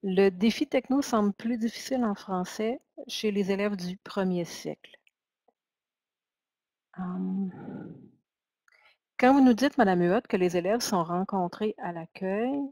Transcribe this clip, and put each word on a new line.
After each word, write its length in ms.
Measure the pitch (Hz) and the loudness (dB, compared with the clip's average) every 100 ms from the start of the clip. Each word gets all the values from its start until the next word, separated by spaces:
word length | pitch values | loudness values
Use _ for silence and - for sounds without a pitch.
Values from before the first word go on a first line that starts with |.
Le 280 | 202 185 196 | 0 4 4
défi 360 | 180 226 - 294 | 4 0 2 0
techno 360 | 277 - 269 | -2 0 0
semble 320 | 277 226 208 | 2 2 2
plus 240 | 196 226 240 | 0 -4 -2
difficile 460 | 226 - - 262 | -4 -6 -6 -2
en 100 | 233 | -2
français 680 | 196 - 185 180 - 220 262 _ - 277 | -2 -4 -4 -4 -4 -4 -4 _ -20 -12
chez 240 | - 214 | -6 -4
les 220 | 202 190 | -2 -2
élèves 240 | 196 208 202 | 0 -2 -4
du 220 | 180 185 | -6 -10
premier 460 | - - 185 180 | -8 -2 0 0
cycle. 540 | 165 - - 151 - - _ _ _ _ _ _ _ _ _ _ _ _ _ _ _ _ _ _ _ - | -4 -8 -10 -12 -14 -20 _ _ _ _ _ _ _ _ _ _ _ _ _ _ _ _ _ _ _ -10
Hum. 540 | 180 185 185 190 190 - - - - - - _ _ _ _ _ _ _ _ _ _ _ | -8 -4 -4 -2 -4 -6 -14 -14 -14 -18 -20 _ _ _ _ _ _ _ _ _ _ _
Quand 160 | 247 | 6
vous 100 | 277 | 8
nous 80 | 262 | 8
dites, 240 | 226 269 285 | 6 2 2
Madame 240 | 208 185 | 4 4
Huot, 220 | 175 196 - | 4 2 0
que 80 | 202 | 0
les 180 | 180 175 | 2 2
élèves 240 | 175 226 | 0 0
sont 240 | - 196 | 0 -2
rencontrés 720 | 165 175 190 196 175 - 220 - | 0 -2 -2 -2 -2 -2 -6 -4
à 140 | - | -8
l'accueil 680 | 170 160 - 190 196 240 285 277 | -10 -12 -8 -4 -2 -2 -4 -6